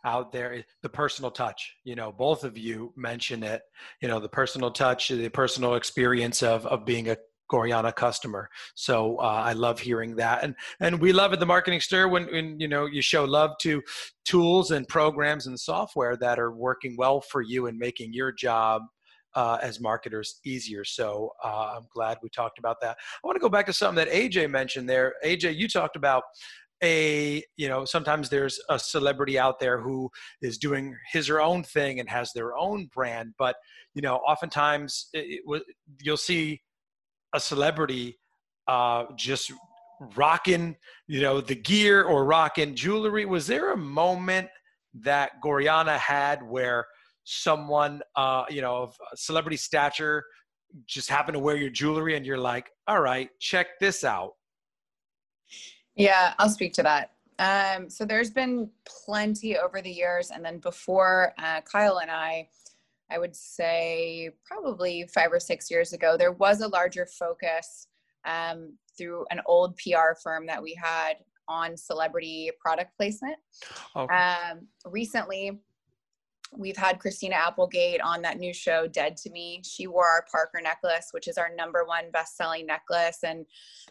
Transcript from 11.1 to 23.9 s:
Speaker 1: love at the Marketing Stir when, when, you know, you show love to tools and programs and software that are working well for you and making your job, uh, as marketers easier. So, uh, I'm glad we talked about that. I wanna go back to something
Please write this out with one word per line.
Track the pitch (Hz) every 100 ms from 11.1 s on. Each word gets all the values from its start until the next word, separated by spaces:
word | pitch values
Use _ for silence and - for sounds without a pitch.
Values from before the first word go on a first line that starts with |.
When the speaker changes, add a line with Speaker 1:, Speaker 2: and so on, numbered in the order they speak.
Speaker 1:
love | 185 196
at | 185
the | 175
Marketing | 180 180 170
Stir | - 190 190
when, | 180 175
when, | 165 160 156
you | 156
know, | 143 147
you | 147
show | - 160 139
love | 147 156 156
to | 165 147 - - - _
tools | - 180 170 180 180
and | 151 127
programs | 165 156 143 147 151 131
and | 123
software | - 165 208 151 123 120
that | 123 120
are | 117
working | 113 127 127 135 120
well | 131 139
for | - 139
you | 113 127 123
and | 113
making | 120 - 113
your | 117 131
job, | 120 123 113 110 110 117 _ _ _ _ 139
uh, | 117 117
as | 127 110
marketers | 117 113 117 107 107 -
easier. | 139 131 113 104
So, | 101 - 110 104 113 -
uh, | 113 107 107 113
I'm | 117
glad | 117 113 113
we | 113
talked | - 113 -
about | 117 117
that. | 117 113 - -
I | 349
wanna | 392
go | 277
back | 202 202
to |
something | - 202